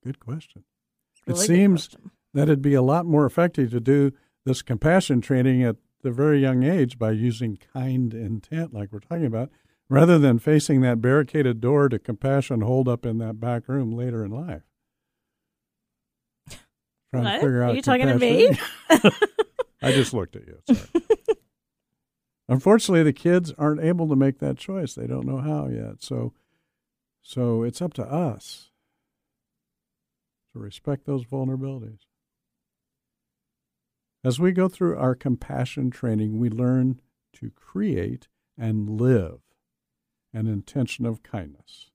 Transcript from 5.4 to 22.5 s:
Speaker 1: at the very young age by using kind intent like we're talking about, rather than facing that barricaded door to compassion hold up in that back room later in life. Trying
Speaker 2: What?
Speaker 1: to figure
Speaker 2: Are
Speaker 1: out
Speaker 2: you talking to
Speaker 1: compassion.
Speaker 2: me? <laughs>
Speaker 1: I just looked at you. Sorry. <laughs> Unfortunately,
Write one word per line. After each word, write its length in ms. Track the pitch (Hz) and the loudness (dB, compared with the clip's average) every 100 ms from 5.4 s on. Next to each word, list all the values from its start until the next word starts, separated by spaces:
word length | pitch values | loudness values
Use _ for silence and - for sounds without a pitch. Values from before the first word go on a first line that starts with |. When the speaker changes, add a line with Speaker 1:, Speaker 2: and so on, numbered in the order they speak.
| 127 127 | 2 2
Speaker 1:
at 140 | 123 110 _ _ | 2 -2 _ _
the 80 | 135 | -8
very 300 | 120 147 147 | 0 2 4
young 220 | 135 127 | 4 2
age 360 | 131 185 127 - | 2 2 0 0
by 120 | 113 | -2
using 480 | 110 120 113 120 101 _ | 0 0 -2 -6 -8 _
kind 400 | 131 131 127 123 | -8 -4 -2 -2
intent 580 | 110 107 110 - 160 165 | -4 -8 -8 -8 -8 -8
like 180 | 113 101 | -8 -10
we're 100 | 104 | -12
talking 260 | _ 170 151 | _ -4 -2
about, 240 | 113 131 _ _ _ _ | -4 -6 _ _ _ _
rather 280 | 135 165 170 | 4 6 6
than 200 | 139 120 | 6 4
facing 420 | - 151 - 139 | 4 2 4 2
that 220 | 127 117 | 4 2
barricaded 580 | 120 139 151 156 131 117 | 2 2 0 0 -2 0
door 280 | 120 143 143 | 0 2 2
to 80 | 117 | 0
compassion 640 | - 113 135 139 131 120 | -6 -6 -2 -2 0 -2
hold 260 | 107 127 127 | 0 0 0
up 160 | 120 | -2
in 140 | 123 113 | -4 -6
that 200 | 113 110 | -8 -8
back 300 | 117 120 - | -6 -6 -4
room 240 | 135 123 | -6 -4
later 320 | 113 127 117 | -6 -6 -6
in 60 | 104 | -8
life. 320 | 110 170 82 _ _ _ _ _ _ _ _ _ _ _ _ _ _ _ _ _ _ - - _ _ _ _ _ | -8 -10 -12 _ _ _ _ _ _ _ _ _ _ _ _ _ _ _ _ _ _ -20 -20 _ _ _ _ _
Trying 120 | 131 | -4
Speaker 2:
What? 80 | 120 | -2
Speaker 1:
to 60 | 208 | 0
figure 200 | 147 123 | 0 2
Speaker 2:
Are 40 | |
Speaker 1:
out 100 | 120 175 | 0 0
Speaker 2:
you 60 | |
talking 240 | 277 254 262 | 2 2 4
to 60 | - | 2
Speaker 1:
compassion. 380 | 247 480 480 - - - - | 4 6 6 4 -4 -14 2
Speaker 2:
me? 200 | 311 214 - - - - - | 4 4 2 -4 -2 -6 -4
<laughs> 240 | 494 _ | -12 _
Speaker 1:
I 100 | 127 | 0
just 220 | 135 127 | 2 0
looked 220 | 120 90 - | -2 -6 -12
at 100 | - | -20
you. 120 | 78 - | -20 0
Sorry. 280 | 247 - - | 0 2 -6
<laughs> 20 | - 440 - 440 _ _ _ _ _ _ _ _ _ _ | 0 -2 0 -4 _ _ _ _ _ _ _ _ _ _
Unfortunately, 540 | - | -2